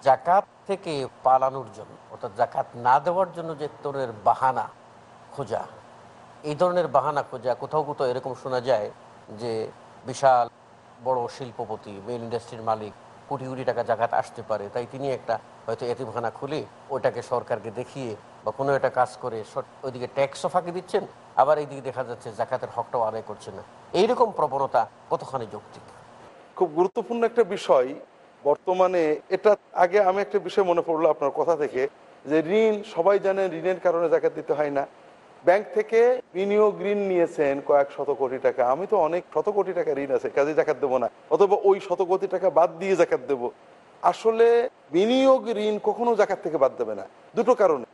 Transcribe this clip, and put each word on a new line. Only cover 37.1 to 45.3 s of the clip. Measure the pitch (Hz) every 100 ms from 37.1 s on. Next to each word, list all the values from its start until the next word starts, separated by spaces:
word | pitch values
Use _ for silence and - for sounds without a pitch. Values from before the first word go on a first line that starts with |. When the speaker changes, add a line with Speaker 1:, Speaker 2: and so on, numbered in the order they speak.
| 185 170 170 143 139 139
Speaker 2:
কয়েক | 147 139 -
শত | 139
কোটি | 131 131 127
টাকা, | 127 120 123
আমি | 135 202
তো | 214
অনেক | 156 175 -
শত | 151 160
কোটি | 202 185
টাকা | 175 156
ঋণ | 139 139 127
আছে, | 131
কাজে | - 143
যাকাত | 160 156 139
দেবো | 143 127
না, | 117 - -
অথবা | 156 196 196
ওই | 196 196
শত | - 175
কোটি | 185 185 185
টাকা | 185 185
বাদ | 156 175 165
দিয়ে | 190 185
যাকাত | 165 156
দেব। | 123 139 120 - - - _ -
আসলে | 175 175 220 226 233 233 247 _ _
বিনিয়োগ | 160 208 262 269